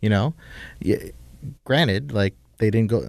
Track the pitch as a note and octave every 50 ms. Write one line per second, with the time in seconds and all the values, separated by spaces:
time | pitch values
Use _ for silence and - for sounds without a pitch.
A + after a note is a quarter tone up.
0 | - G#2+ G#2+ G2 G#2+ D3+ D#3+ - - - - - - - - - - F2+ G#2+ -
1 | - - - - - - - - - C3 - - - - C3 D3+ E3+ A#2 F#2+ G#2
2 | C#3 C#3+ A#2 G#2 G2 G2 - _ _ _ _ - A2+ G#2+ G#2 A2+ A2+ G#2 A#2+ G#2
3 | C2